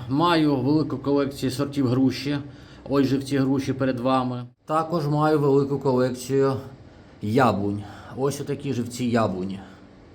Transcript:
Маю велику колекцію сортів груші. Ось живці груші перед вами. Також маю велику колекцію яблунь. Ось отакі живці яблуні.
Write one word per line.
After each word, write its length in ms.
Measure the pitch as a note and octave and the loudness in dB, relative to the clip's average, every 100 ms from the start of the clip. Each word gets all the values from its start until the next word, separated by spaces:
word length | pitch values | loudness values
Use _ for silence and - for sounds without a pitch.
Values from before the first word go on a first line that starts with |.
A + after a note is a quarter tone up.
| B2 | -2
Маю 460 | C#3 F3 E3 D3+ C3+ | 2 4 4 4 2
велику 420 | B2+ D#3 C#3+ B2+ | 2 2 0 -2
колекцію 540 | C#3 C#3+ C3+ - C3 | 0 2 0 -2 -4
сортів 360 | B2+ C#3 C#3 B2 | -2 -4 0 2
груші. 500 | B2+ C3 - C#3+ C#3+ - - - - - | 4 2 2 -4 -4 -6 -18 -20 -16 -2
Ось 180 | C#3 B2 | 2 2
живці 300 | C3+ - C#3 | 0 0 0
груші 360 | C3+ C3+ - | 2 0 -2
перед 260 | B2+ C3 B2+ | -2 -2 0
вами. 460 | B2+ C3 B2+ B2 B2 _ - | 0 0 -2 -6 -12 _ -2
Також 420 | D#3 D#3+ E3+ C#3+ | -2 0 -2 0
маю 320 | D3 D#3 D#3 | 2 2 4
велику 400 | C#3+ C#3 C#3 C#3 | 4 4 2 0
колекцію 760 | C#3 B2 B2+ A#2+ - C3+ C3+ A#2 - - - - - - | 0 2 0 -2 -2 2 2 0 -8 -18 -20 -20 -20 -8
яблунь. 600 | G#2+ B2 B2 G2 G2+ G2+ G2+ - - A#2 | 0 4 4 2 -2 -4 -8 -16 -14 -4
Ось 240 | C#3 C3+ | -4 -4
отакі 320 | C#3+ C#3+ C#3+ | -6 -6 -4
живці 320 | A#2 A2 - B2 | -4 -4 -4 0
яблуні. 540 | A#2 G#2+ F#2 F#2+ F#2+ - - - - - | 2 0 -2 -6 -8 -14 -20 -20 -20 -20